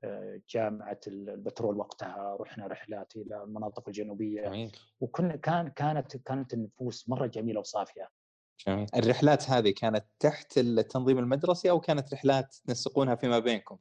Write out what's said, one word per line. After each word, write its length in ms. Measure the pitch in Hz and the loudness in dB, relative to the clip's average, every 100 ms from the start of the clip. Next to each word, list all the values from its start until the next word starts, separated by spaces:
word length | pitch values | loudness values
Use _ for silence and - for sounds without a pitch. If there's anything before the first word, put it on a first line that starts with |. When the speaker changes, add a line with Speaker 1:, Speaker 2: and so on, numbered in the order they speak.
Speaker 1:
آه، 360 | 104 101 101 98 - | -10 -8 -10 -12 -6
جامعة 500 | 117 110 107 104 101 - | -2 -2 -4 -8 -10 -10
ال-، 240 | 98 101 | -10 -10
البترول 460 | 101 101 - 110 104 | -8 -8 -2 -2 -2
وقتها، 600 | 101 - 98 95 101 101 | -4 -8 -10 -8 -8 -8
رحنا 260 | 107 - 98 | -10 -10 -10
رحلات 500 | - - 104 92 110 | -10 -10 -12 -12 -6
إلى 260 | 104 104 | -6 -6
المناطق 460 | 101 107 107 - - | -8 -6 -6 -8 -8
الجنوبية. 540 | 101 104 101 107 104 | -6 -6 -4 -2 -2
Speaker 2:
جميل. 340 | 101 101 113 - - - | -4 -4 -6 -10 -20 -8
Speaker 1:
وكنا، 360 | 117 - 175 156 | -4 0 0 0
كان، 320 | - 170 165 | 0 0 0
كانت، 480 | - 147 151 - 131 | -2 0 0 -4 -8
كانت 380 | - 131 131 | -4 -4 -4
النفوس 540 | 120 107 - 123 107 - | -4 -6 -6 -6 -6 -4
مرة 180 | 131 127 | -2 -2
جميلة 340 | 110 113 104 | -2 -2 -2
وصافية. 480 | 98 101 95 - 92 _ _ _ _ - - | -2 -4 -6 -8 -16 _ _ _ _ -6 -2
Speaker 2:
جميل. 200 | 98 104 - | 0 0 2
الرحلات 540 | 113 123 147 147 - | 4 6 6 6 4
هذه 240 | 123 107 98 | 4 4 4
كانت 280 | 113 107 - - | 2 0 -2 0
تحت 400 | 151 151 - - | 2 2 0 2
التنظيم 600 | 120 113 110 131 127 131 | 4 4 2 2 4 4
المدرسي 520 | 123 139 180 175 185 | 4 2 2 2 2
أو 100 | 175 | 2
كانت 320 | - 147 135 | 2 0 -2
رحلات 420 | 139 135 139 165 - - | 0 4 4 2 -6 -6
تنسقونها 480 | 120 - - 135 | -4 0 2 2
فيما 240 | 117 127 117 | 2 4 4
بينكم 380 | 120 110 - 95 | 4 0 -4 -14